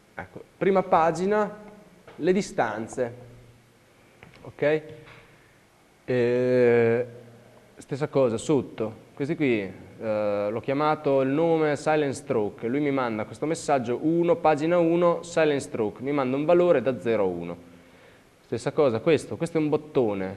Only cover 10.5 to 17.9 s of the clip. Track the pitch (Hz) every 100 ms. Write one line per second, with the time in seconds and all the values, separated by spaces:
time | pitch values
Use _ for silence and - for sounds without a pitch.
10.5 | 113 123 139 151 151 143 135 135 143 165
11.5 | 160 151 143 156 156 139 117 - 120 104
12.5 | - 117 139 147 135 120 107 107 113 151
13.5 | 160 - 139 117 120 156 170 170 165 156
14.5 | 147 160 175 165 170 175 170 - 165 156
15.5 | 139 135 113 107 101 131 147 127 135 151
16.5 | 175 175 143 123 123 117 110 95 87 85
17.5 | 85 - - -